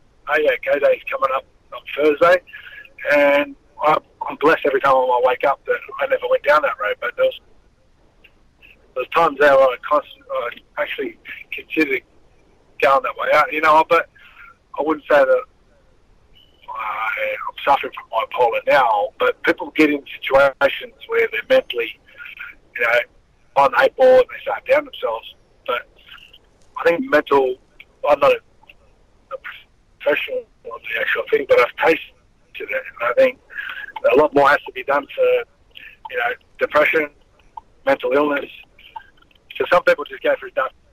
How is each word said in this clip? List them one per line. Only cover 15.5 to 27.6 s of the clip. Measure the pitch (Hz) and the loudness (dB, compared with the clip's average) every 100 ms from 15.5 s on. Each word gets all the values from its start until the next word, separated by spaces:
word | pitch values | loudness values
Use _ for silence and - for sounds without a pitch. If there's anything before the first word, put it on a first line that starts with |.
| _ _ _ _ _ _ _ _ _ _ _ - | _ _ _ _ _ _ _ _ _ _ _ -16
I, | - - - - - - - - | -10 -8 -8 -6 -6 -6 -8 -12
I'm | - | -6
suffering | 147 139 127 | -2 -2 -2
from | - - | -14 -8
bipolar | 113 110 - 120 107 127 | -6 -4 -2 -2 -2 0
now, | 143 139 107 - - | 2 2 0 -2 -2
but | 127 - | -4 -2
people | - 165 156 | -4 -4 -4
get | - 151 | 0 2
in | 147 - - | 0 -8 -14
situations | - 135 139 - - - 254 - - | 0 2 2 2 -2 -2 -12 -18 -4
where | 453 453 | -2 -2
they're | - - | -4 0
mentally, | 523 - - 113 - _ - - - - - _ - | 0 0 -4 -8 -10 _ -20 -20 -18 -18 -20 _ -6
you | |
know, | 117 120 117 _ _ _ _ - | -2 0 -2 _ _ _ _ 2
on | 135 | 2
the | - | 4
eight | 135 - | 2 4
ball | 131 127 | 6 6
and | - | 4
they | - | -2
start | - - - | -8 -6 0
down | 139 | 0
themselves. | - - 123 110 - - _ _ - | 0 -6 -6 -6 -10 -20 _ _ -8
But | 120 - _ - - - _ _ _ _ - | -8 -8 _ -20 -20 -20 _ _ _ _ -2
I | |
think | 165 170 135 | 0 0 0
mental, | 147 - 143 131 127 | -2 2 2 2 -4